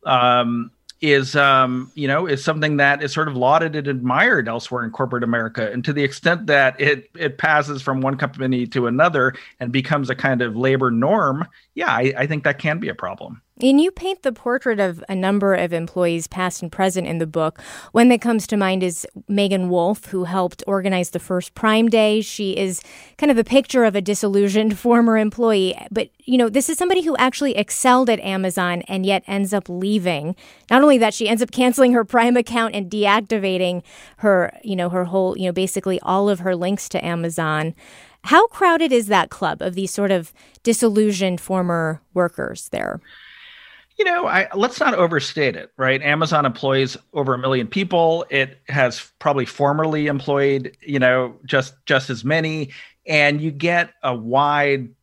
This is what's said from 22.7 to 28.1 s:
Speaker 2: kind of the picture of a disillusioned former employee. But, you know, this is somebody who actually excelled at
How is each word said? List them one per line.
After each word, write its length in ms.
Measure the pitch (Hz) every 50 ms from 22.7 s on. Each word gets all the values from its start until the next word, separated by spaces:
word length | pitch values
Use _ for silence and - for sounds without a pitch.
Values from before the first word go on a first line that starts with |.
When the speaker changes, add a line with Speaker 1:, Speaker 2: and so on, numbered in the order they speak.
| 185 - - - - - - - _ -
Speaker 2:
kind 120 | - 294
of 60 | 277
the 80 | 226 220
picture 400 | - 240 277 269 - - 262 240
of 100 | 220 190
a 60 | 202
disillusioned 760 | 185 190 208 - - 208 196 202 202 202 190 214 220 220 208 185
former 400 | - 240 233 240 240 233 220 220
employee. 600 | 214 214 208 - 240 226 220 202 190 185 - - - -
But, 180 | 202 226 214 - _ _ _
you 140 | - 247 254
know, 100 | 240 226
this 220 | 208 262 269 -
is 80 | 330 -
somebody 240 | - 359 381 370 339
who 120 | 320 294 -
actually 360 | 254 262 254 - 294 277 220
excelled 540 | 202 208 - - - - 262 247 254 262
at 100 | 240